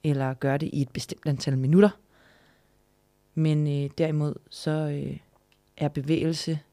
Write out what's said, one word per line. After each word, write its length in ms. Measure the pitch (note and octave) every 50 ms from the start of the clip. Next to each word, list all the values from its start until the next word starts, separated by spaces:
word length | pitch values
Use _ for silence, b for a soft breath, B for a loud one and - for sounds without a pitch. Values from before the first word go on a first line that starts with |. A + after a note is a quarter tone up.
| -
eller 300 | D#3 C#3+ C3+ C3+ C3 C3
gøre 240 | B2+ - C#3 C#3
det 120 | C#3+ D#3 - -
i 80 | D3+
et 80 | C3+ -
bestemt 360 | - - - - - - -
antal 300 | D#3 C#3+ B2+ - - C3+
minutter. 320 | C3 C3 C3 D#3 F#3 G#3 G3+ G3 - _ b b b b b b b b b b b b b b b _ _ _ _ _ _ _ _ _ _ _
Men, 320 | D#3+ D#3+ D#3 D3+ D3+ D3+
øh, 220 | D3 C#3+ C#3+ C#3+ C#3 -
derimod 380 | - E3 D#3+ D#3 D3+ D3 D3 - - _ _
så, 220 | - - - D#3+
øh, 460 | D#3 D#3 D#3 D3+ C#3+ C#3+ C#3 - - - _ _ _ _ _ _ _ _ _ _ _
er 100 | - D3
bevægelse 720 | C#3+ C#3+ D3 C3+ D3 D#3+ E3 - D#3+ E3 D#3 - - D#3+ D3+ - _